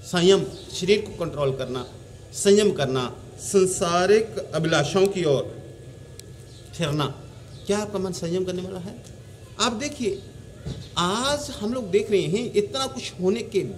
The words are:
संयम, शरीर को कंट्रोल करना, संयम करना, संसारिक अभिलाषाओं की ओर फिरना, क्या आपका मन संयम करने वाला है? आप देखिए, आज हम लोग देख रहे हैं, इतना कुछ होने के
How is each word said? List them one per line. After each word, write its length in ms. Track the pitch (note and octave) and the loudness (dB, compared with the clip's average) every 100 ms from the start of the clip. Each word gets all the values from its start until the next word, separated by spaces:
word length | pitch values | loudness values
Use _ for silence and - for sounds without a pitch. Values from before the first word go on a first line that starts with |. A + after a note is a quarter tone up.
संयम, 400 | - F3+ F3 F#3+ D3 - - | 0 4 6 6 4 -8 -12
शरीर 260 | - F3+ G#3 | -6 2 2
को 240 | - - | 2 -6
कंट्रोल 280 | E3 D3 C#3 | -6 0 -2
करना, 320 | C3+ B2 B2+ B2 - - - - | -2 -6 -6 -8 -14 -18 -18 -14
संयम 380 | - G3+ G3+ G#3+ | 0 6 8 6
करना, 320 | - C3+ C3 B2 - - - | 2 0 0 -2 -6 -16 -12
संसारिक 960 | - G3 F#3 - F3 F3 F#3 G#3+ A3 - - | 2 4 4 2 2 4 6 6 4 -6 -4
अभिलाषाओं 520 | D#3 E3 D#3+ C#3 F#3 G3 | -2 2 2 4 4 4
की 180 | F#3+ | 4
ओर 180 | D#3+ C3 - - - - - - - - - - - - - | 2 2 0 -10 -14 -16 -18 -18 -18 -18 -18 -18 -18 -18 -16
फिरना, 320 | - D#3+ D3 C#3 - - - - - - | -6 -2 0 -2 -4 -16 -18 -18 -14 -2
क्या 120 | G#3 | -2
आपका 200 | G#3 G3+ | 0 -4
मन 140 | F#3 | -4
संयम 320 | F3+ E3+ F3+ | -4 -2 -2
करने 180 | F#3 F3+ | -2 -4
वाला 180 | F#3 F#3+ | -6 -8
है? 140 | F3 A#3+ - - - - - - | -10 -14 -16 -18 -18 -20 -18 0
आप 120 | A3+ | 0
देखिए, 480 | A3+ D4 - A3 - - - - - - - - - | 2 -6 -2 -2 -4 -10 -16 -18 -12 -10 -10 -6 -2
आज 520 | F3 G#3+ C4+ D4 D4 B3 | 0 0 0 -2 -4 -6
हम 120 | G#3+ | -4
लोग 160 | B3+ G3+ | -4 2
देख 200 | G3 G#3+ | 0 4
रहे 120 | G3 | 2
हैं, 300 | D3+ G3+ A#3+ | 2 0 2
इतना 340 | G#3 G#3 C4 C4+ | 0 0 -2 -4
कुछ 260 | B3+ - - | -4 -10 -2
होने 220 | F3+ A3+ | 0 0
के 160 | - G3 C3+ | 0 -2 -2